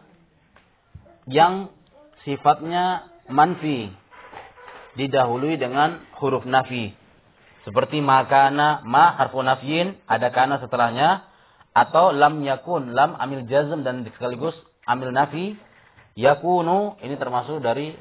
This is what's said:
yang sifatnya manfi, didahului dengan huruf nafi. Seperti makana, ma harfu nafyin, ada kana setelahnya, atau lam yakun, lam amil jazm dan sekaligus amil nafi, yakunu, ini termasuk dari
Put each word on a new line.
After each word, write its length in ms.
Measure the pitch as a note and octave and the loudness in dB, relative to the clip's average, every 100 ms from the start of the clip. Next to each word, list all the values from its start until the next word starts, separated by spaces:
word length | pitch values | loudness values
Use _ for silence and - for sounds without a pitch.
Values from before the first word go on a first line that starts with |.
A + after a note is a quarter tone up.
| _ _ _ _ _ _ _ _ _ - - _ - | _ _ _ _ _ _ _ _ _ -20 -20 _ -2
yang 480 | C3+ E3+ F#3+ F#3+ - _ _ - _ | 4 4 2 -8 -16 _ _ -20 _
sifatnya 880 | - C#3 D3 D3+ D#3 F3 F3+ F3+ - - - | -8 -2 2 2 0 -2 -2 -2 -8 -20 -4
manfi, 640 | C3+ D#3+ D#3 D#3 C3+ G#2 F#2+ _ - - - - - - - - | 2 2 2 -4 -4 -6 -14 _ -20 -20 -20 -20 -20 -20 -20 -16
didahului 640 | B2 C3+ C3+ B2 A#2+ D3 D#3+ | -8 -2 2 2 0 -2 -2
dengan 480 | B2 C3+ D#3 E3+ - - | -2 0 0 -2 -14 -6
huruf 240 | C#3 B2+ B2+ | -2 -2 0
nafi. 480 | C3 B2+ B2+ G#2 - _ _ _ _ _ _ - | 0 0 -4 -8 -10 _ _ _ _ _ _ -6
Seperti 320 | A2 C3 D3+ | -2 0 0
makana, 800 | C#3+ C3 B2 C#3 C#3 C#3+ D3+ D3 A2+ | 2 2 4 4 4 4 0 0 0
ma 280 | C3 E3+ D3 | 4 4 4
harfu 240 | B2+ C3 | -2 -2
nafyin, 560 | C3 C3 B2+ D#3+ F3+ F#3+ - | -2 -2 -2 -4 -4 -6 -4
ada 240 | A2+ B2 | 0 0
kana 320 | B2 C3+ C#3 | 0 0 0
setelahnya, 640 | B2 B2 A#2 A#2 D3+ F#3+ - _ _ _ _ | -4 0 0 2 0 0 -4 _ _ _ _
atau 400 | - B2 D#3+ F#3 | 0 2 4 4
lam 280 | C#3+ D3 D3+ C#3 | 4 2 2 -2
yakun, 480 | C3 E3 E3+ B2+ | -4 -4 -4 -2
lam 240 | A#2+ D#3 E3+ | 0 0 0
amil 280 | B2+ C#3 A#2 | -8 -8 -2
jazm 320 | C#3 D3 D#3 | 0 0 -2
dan 240 | C3 B2+ A2 | -6 -6 -10
sekaligus 480 | - B2 B2 D#3 - _ _ - | -8 -8 -6 -6 -8 _ _ -4
amil 240 | B2 B2+ | -2 -2
nafi, 480 | B2+ C#3+ D3+ F#3+ G#3 - _ _ _ _ | -2 -2 -4 -8 -10 -18 _ _ _ _
yakunu, 840 | - B2+ D3 E3+ F3+ E3 F#3+ G#3 - | 0 2 2 2 0 2 0 -2 -6
ini 160 | B2 C#3+ | -10 -8
termasuk 400 | B2+ B2 A#2+ D3+ | -4 -4 -4 -4
dari 400 | A#2+ A#2+ D3+ E3 | -2 -2 -6 -8